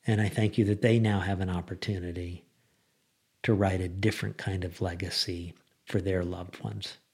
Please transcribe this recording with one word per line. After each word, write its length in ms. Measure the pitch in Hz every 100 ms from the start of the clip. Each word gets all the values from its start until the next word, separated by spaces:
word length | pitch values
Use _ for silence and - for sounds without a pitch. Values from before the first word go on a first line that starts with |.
| -
And 120 | 107
I 100 | 104
thank 280 | - 107 110
you 80 | 101
that 160 | 101
they 160 | 117 117
now 220 | 110 101
have 220 | 92 95
an 80 | 92
opportunity 920 | 90 82 92 - 98 87 87 87 87 _ _ _ _ _ _ _ _ _ _
to 100 | -
write 280 | 101 98 92
a 60 | 90
different 500 | 92 107 - 101 -
kind 260 | - 95
of 180 | 90 -
legacy 720 | 90 87 92 - - 87 85 - _ _ -
for 160 | 104
their 220 | 95 92
loved 360 | 87 90 90 -
ones. 340 | 113 107 - - _